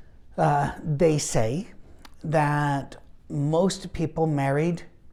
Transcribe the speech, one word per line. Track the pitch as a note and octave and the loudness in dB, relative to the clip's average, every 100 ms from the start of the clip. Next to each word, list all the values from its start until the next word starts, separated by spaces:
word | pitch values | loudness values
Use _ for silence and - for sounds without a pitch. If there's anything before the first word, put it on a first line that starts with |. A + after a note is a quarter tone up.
| - - - - | -20 -20 -10 0
uh, | D#3 C#3+ C#3 - | 2 2 0 -4
they | D#3+ C#3+ E3 D3+ | -4 2 4 4
say, | - C#3+ A2+ D3+ A3+ - - - - - | 2 0 2 -2 -6 -14 -20 -20 -20 -12
that | D#3 D#3 D3 D3 D3 C#3 C#3 - - - - | 0 2 2 2 0 -2 -6 -14 -20 -20 -8
most | D3 C#3+ D#3+ F#3+ - F3+ | -2 0 2 2 0 -8
people | - D#3 D#3+ D#3+ | -4 -4 0 0
married | C#3+ C#3 C#3+ E3+ E3+ - - - | 2 0 0 0 -2 -8 -20 -12